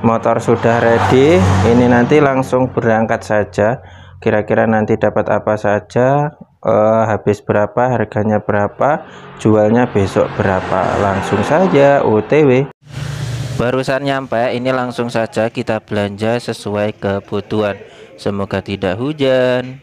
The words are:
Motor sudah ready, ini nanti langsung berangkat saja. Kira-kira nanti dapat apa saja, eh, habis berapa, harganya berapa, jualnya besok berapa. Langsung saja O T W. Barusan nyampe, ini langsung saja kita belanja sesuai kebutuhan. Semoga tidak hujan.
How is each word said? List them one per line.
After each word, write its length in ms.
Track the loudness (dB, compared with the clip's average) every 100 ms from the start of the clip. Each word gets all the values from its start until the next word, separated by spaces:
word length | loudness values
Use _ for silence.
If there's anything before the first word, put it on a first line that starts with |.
Motor 320 | 2 2 2 0
sudah 480 | 0 2 2 2
ready, 560 | 2 2 4 4 4 4 4 4
ini 240 | 4 4 4
nanti 320 | 4 4 4
langsung 480 | 4 0 0 0 0 0
berangkat 480 | 0 0 0 -4
saja. 560 | -2 -2 -2 0 0 0 -10 -20 -20 -6
Kira-kira 480 | 0 0 0 0 2
nanti 320 | 2 0 0
dapat 320 | 0 0 -2
apa 240 | -2 0 -2
saja, 720 | 0 -2 -2 0 2 2 -2 -8 -20 _
eh, 420 | 0 2 2 2 0
habis 320 | -2 -2 -4
berapa, 480 | 0 0 0 0 0
harganya 560 | 0 -2 -2 0 -2
berapa, 640 | 0 -2 -2 -2 -2 -2 -6 -20 -20 -4
jualnya 480 | 2 4 4 2 2
besok 400 | 0 -2 0 -2 -2
berapa. 640 | -2 0 -2 -2 -2 0
Langsung 400 | -2 -2 -2 -4
saja 640 | 0 0 2 4 4 4
O 160 | 2 0
T 240 | 2 2
W. 240 | 4 2 0 -8 -16 -12 -10 -8 -8 -8 -8 -4
Barusan 480 | -2 -2 -2 -4
nyampe, 480 | -2 -4 -4 -2 -2
ini 160 | -2 -2 -2
langsung 320 | -2 -4 -4
saja 400 | -2 -4 -2 -4
kita 320 | -4 -4 -6
belanja 560 | -4 -4 -4 -2 -2 -2
sesuai 640 | -4 -8 -4 -2 -2 -2
kebutuhan. 800 | -4 -4 -4 -8 -4 -2 -2 -4 -12 -20 -20 -8
Semoga 400 | -6 -4 -4 -6
tidak 400 | -6 -6 -4 -4
hujan. 800 | -6 -2 0 2 2 0 -6 -14